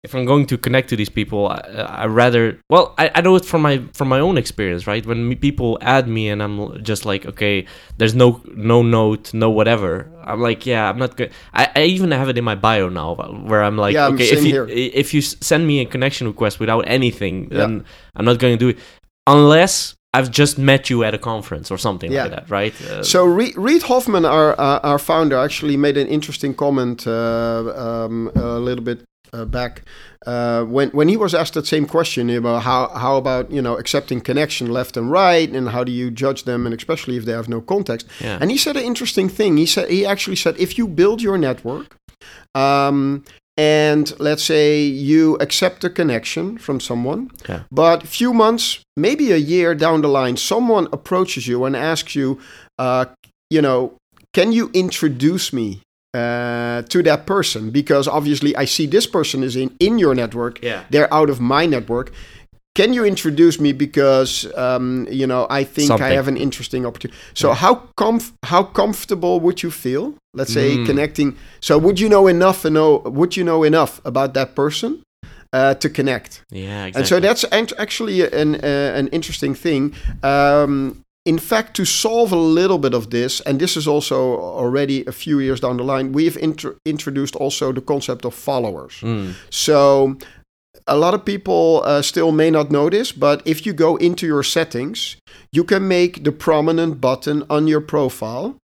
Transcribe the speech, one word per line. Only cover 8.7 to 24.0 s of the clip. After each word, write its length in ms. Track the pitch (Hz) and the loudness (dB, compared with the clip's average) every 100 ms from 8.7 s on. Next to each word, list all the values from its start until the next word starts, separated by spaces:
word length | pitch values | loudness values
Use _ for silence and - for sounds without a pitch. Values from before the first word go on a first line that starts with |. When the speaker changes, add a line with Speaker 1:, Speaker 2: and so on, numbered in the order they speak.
Speaker 1:
no 100 | 120 117 113 | 4 4 4
note, 340 | 110 107 - | 2 0 -6
no 160 | 113 113 107 | 0 0 2
whatever." 340 | 107 117 95 87 78 - - | 2 2 0 -4 -10 -18 -10
I'm 120 | 110 120 | -4 -2
like, 180 | 110 127 | -2 -4
"Yeah, 180 | 117 107 | -2 -2
I'm 80 | 110 | -2
not 120 | 127 - | -6 -4
go-," 140 | 120 - - - | -8 -8 -8 -2
I, 20 | 139 143 | 0 2
I 20 | 156 185 | 2 2
even 160 | 185 | 0
have 160 | 135 135 | 0 0
it 60 | 120 | -2
in 60 | |
my 120 | 117 101 | -2 0
bio 340 | 110 110 92 | 0 2 0
now, 200 | 90 78 85 | -4 -6 -6
wh-, 300 | - 107 110 | -8 -12 0
where 140 | 107 104 | 2 2
I'm 100 | 107 104 | 0 0
like, 80 | 151 | 2
Speaker 2:
Yeah, 120 | 143 | 2
Speaker 1:
"Okay, 120 | 135 120 | 2 4
if 60 | 139 | 4
Speaker 2:
same 60 | 147 | 4
Speaker 1:
you, 40 | |
Speaker 2:
here. 160 | 135 113 | 2 -2
Speaker 1:
i-, 240 | 117 127 131 | -4 -2 -2
if 100 | 143 | 0
you 80 | 151 139 | 0 -2
s-, 80 | - | -6
send 260 | - 156 165 | 0 0 2
me 80 | 143 | 0
a 60 | 120 | -2
connection 420 | 131 131 - 117 | -2 -4 -4 -8
request 320 | 104 110 - | -2 -4 -2
without 240 | 110 113 - 127 | -2 0 0 0
anything, 380 | 123 - 98 92 - | 0 -2 -6 -6 -6
Speaker 2:
Yeah. 80 | - | -2
Speaker 1:
then 120 | - 110 - - - - | -2 -2 -10 -20 -20 -2
I'm 80 | 110 | 2
not 140 | 120 | 4
gonna 180 | 123 117 123 | 2 2 2
do 40 | |
it. 40 | 113 - - _ _ - | 0 -8 -20 _ _ 6
Unless 680 | 143 147 160 190 - - - _ 123 | 8 8 8 4 0 -6 -12 _ 0
I've 140 | 131 | 0
just 260 | 120 143 143 | 2 2 4
met 300 | 135 135 - | 4 4 2
you 140 | 120 110 | 0 0
at 80 | |
a 40 | 107 - | -2 -4
conference 400 | 113 98 76 85 | -6 -6 -10 -8
or 60 | 92 | -4
something 340 | 113 92 85 | -4 -4 -4
Speaker 2:
Yeah. 120 | 135 | -4
Speaker 1:
like 80 | 120 - | -4 -8
that," 140 | - 101 | -6 -2
right? 140 | 107 - | -2 -6
Uh, 220 | - - | -12 -6
Speaker 2:
So 200 | - 180 180 | 0 4 6
Re-, 280 | 175 240 - | 4 0 -2
Reid 280 | 208 330 | 2 2
Hoffman, 420 | - 254 | 4 0